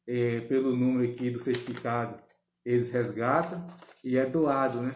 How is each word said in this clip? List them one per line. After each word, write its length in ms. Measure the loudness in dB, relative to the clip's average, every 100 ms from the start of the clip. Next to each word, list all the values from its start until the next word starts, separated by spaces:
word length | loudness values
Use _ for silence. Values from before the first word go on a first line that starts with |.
| -4
é, 340 | 0 2 0
pelo 340 | 0 0 2
número 380 | 2 2 2 0
aqui 180 | 0 -4
do 100 | -2
certificado, 800 | -2 -2 -4 -6 -4 -2 -4 -8 -18 _ _ _
eles 260 | 0 2 2
resgatam 760 | 0 0 0 2 2 0 -6 -12 -16 -20 -12
e 140 | -2 0
é 80 |
doado, 560 | 2 2 2 2 0 0
né? 140 | -4